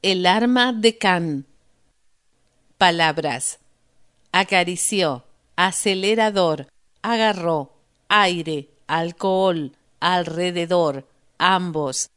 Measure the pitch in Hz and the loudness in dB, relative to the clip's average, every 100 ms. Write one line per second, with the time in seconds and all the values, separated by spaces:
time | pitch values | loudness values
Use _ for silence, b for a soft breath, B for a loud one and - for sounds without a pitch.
0 | 190 185 180 208 240 247 247 226 226 220 | 0 2 2 4 2 2 0 2 0 2
1 | 196 180 165 143 135 _ _ _ _ _ | 0 2 0 -6 -8 _ _ _ _ _
2 | _ _ _ _ _ _ _ _ 185 170 | _ _ _ _ _ _ _ _ 2 4
3 | 160 151 147 123 - - _ _ _ _ | 0 0 -4 -4 -8 -10 _ _ _ _
4 | _ _ _ 180 190 190 175 175 - 202 | _ _ _ 0 2 0 0 -4 -4 0
5 | 165 123 _ _ _ - 185 - 214 190 | -2 -2 _ _ _ -2 -2 0 -2 0
6 | 196 220 220 196 170 151 139 _ _ _ | 0 2 0 2 0 0 -8 _ _ _
7 | 220 233 220 190 170 160 139 _ _ _ | -4 0 0 0 -2 -2 -4 _ _ _
8 | _ 208 196 175 160 151 143 _ - 160 | _ 2 4 0 -6 -8 -10 _ -6 -4
9 | 170 170 196 190 190 165 139 _ _ _ | -4 -4 -2 2 0 -2 -8 _ _ _
10 | 170 180 165 160 180 175 170 180 160 135 | 0 0 -2 -4 -4 -2 0 2 2 -2
11 | - _ _ _ 180 190 180 156 143 127 | -12 _ _ _ 0 0 -2 -4 -4 -6
12 | - | -10